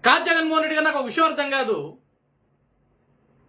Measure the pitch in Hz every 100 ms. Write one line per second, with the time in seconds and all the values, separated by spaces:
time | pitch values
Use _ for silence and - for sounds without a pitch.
0 | 233 320 349 330 320 320 311 311 311 285
1 | 254 262 320 285 277 269 233 180 147 -
2 | _ _ _ _ _ _ _ _ _ _
3 | _ _ _ _